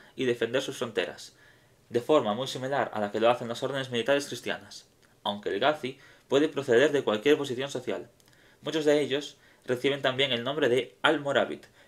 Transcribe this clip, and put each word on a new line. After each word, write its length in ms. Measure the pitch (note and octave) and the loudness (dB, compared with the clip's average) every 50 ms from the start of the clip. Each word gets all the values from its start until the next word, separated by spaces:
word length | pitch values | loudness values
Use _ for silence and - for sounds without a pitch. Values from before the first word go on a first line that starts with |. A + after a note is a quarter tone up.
| - - - | -20 -14 -8
y 100 | - C3 | -4 -2
defender 340 | B2 A#2+ A#2+ A#2 A#2 A#2+ C3 | 0 0 0 -2 -2 -2 -2
sus 160 | C3+ - B2+ | -2 -4 -6
fronteras, 580 | - B2+ A#2 G#2+ - F2+ D2 - - - - - _ - - _ _ _ _ _ _ _ - | -6 -6 -6 -2 -4 -4 -4 -6 -12 -16 -20 -20 _ -20 -20 _ _ _ _ _ _ _ -4
de 140 | A2 A#2 A#2+ | -4 -2 2
forma 320 | - D#3 D3 A#2+ G#2+ G#2 | 4 4 4 4 2 -2
muy 120 | A#2 C3+ | -4 -4
similar 440 | C3+ - C3 B2+ C3 C#3+ C3+ A2 - - | -6 -8 -8 -6 -4 -2 -2 -2 -2 -4
a 80 | G#2+ | -4
la 100 | G#2 G2+ | -4 -4
que 100 | G#2 A2 | -2 2
lo 100 | A2 A#2 | 4 4
hacen 180 | B2 B2 B2+ A2+ | 4 2 0 -8
las 140 | A2+ - C3+ | -8 -6 -6
órdenes 260 | C3 C#3 C3+ C3 B2 | -6 -4 -6 -6 -4
militares 380 | B2 A#2 A2 B2 C#3+ C#3+ C#3+ | -4 -2 0 0 0 0 0
cristianas, 600 | - C3 A#2 - G#2 F2 - - - - - - _ _ _ _ _ _ _ - | -4 -10 -10 -6 -6 -8 -8 -8 -16 -20 -20 -20 _ _ _ _ _ _ _ -8
aunque 240 | G#2 G#2 G#2 - F#2 | -6 -6 -6 -4 -4
el 120 | F#2+ G2+ | -2 0
Gazi 380 | B2+ C#3+ D3+ - - B2+ C3+ - - - - - _ - | 2 0 0 0 -4 -10 -10 -12 -18 -20 -20 -18 _ 0
puede 220 | B2+ C#3+ D#3 D3+ | 2 2 2 2
proceder 420 | D#3 C#3 C3 C3+ A#2 A#2 C#3 D#3 C#3+ | 0 -2 0 4 6 6 6 6 4
de 120 | C3+ A2+ | 2 0
cualquier 340 | A2 G#2+ G#2+ - C#3+ D3+ C#3+ | 0 0 2 4 4 4 4
posición 320 | C#3 B2 A#2+ A#2+ C3+ C#3+ | 2 -4 -6 -6 -6 -6
social. 400 | - C3 - - F#2+ F2 - - _ _ _ _ _ _ _ _ _ _ - | -8 -8 -6 -6 -6 -6 -8 -12 _ _ _ _ _ _ _ _ _ _ -8
Muchos 200 | D#3 D3+ D#3+ D3 | -4 -2 0 4
de 160 | D3+ D3 D3+ | 4 4 4
ellos 380 | C#3+ B2 C3 D3 C#3+ - - _ _ _ _ _ _ | 4 0 -2 -4 -4 -6 -14 _ _ _ _ _ _
reciben 380 | - B2+ B2 - C#3 C#3 C#3 C3+ | -2 -2 0 2 0 0 0 0
también 280 | C3+ B2+ C3 C#3 C3 | -2 0 0 0 0
el 140 | B2 A#2 A#2 | 0 -2 -4
nombre 240 | B2+ D3 D#3+ D3 A#2+ | -4 -2 2 2 4
de 260 | A#2+ C3+ D3+ - - _ - | 4 2 0 -2 -4 _ 2
almorábit, 640 | D3 D#3+ C#3+ C#3+ C#3 C3 A2+ G2 E2 D2 - - - _ _ - | 2 2 2 0 0 2 2 2 0 -2 -10 -14 -18 _ _ -20